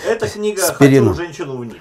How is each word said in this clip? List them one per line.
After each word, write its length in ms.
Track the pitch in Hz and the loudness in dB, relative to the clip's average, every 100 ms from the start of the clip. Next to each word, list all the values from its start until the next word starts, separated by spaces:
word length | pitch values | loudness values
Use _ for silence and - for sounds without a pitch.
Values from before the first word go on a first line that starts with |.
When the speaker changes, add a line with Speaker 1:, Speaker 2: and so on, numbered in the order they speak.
| 196 | -2
Speaker 1:
Эта 220 | 226 - | -2 -4
книга 320 | 208 208 190 | -4 -6 -2
Speaker 2:
С 60 | 175 | -2
Speaker 1:
«Хочу 120 | - | 4
Speaker 2:
Перином. 340 | 139 135 110 | 6 6 4
Speaker 1:
женщину 420 | 78 170 147 147 127 | 0 -6 -10 -10 -10
в 80 | |
Ницце». 140 | 120 107 | -12 -16